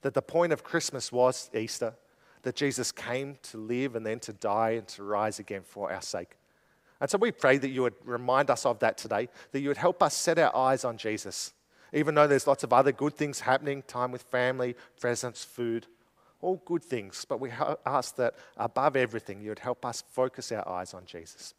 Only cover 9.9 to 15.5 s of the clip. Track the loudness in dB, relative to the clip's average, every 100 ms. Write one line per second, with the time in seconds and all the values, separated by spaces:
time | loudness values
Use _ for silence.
9.9 | 4 2 2 0 4 4 4 2 2 0
10.9 | -4 -4 -6 -6 -10 -10 _ _ _ -6
11.9 | 0 2 6 6 6 4 2 6 6 6
12.9 | 4 -2 -2 -4 -4 0 2 0 -6 -8
13.9 | -4 -4 -6 -4 0 0 0 -4 -6 -14
14.9 | _ -2 -2 -4 -10 -16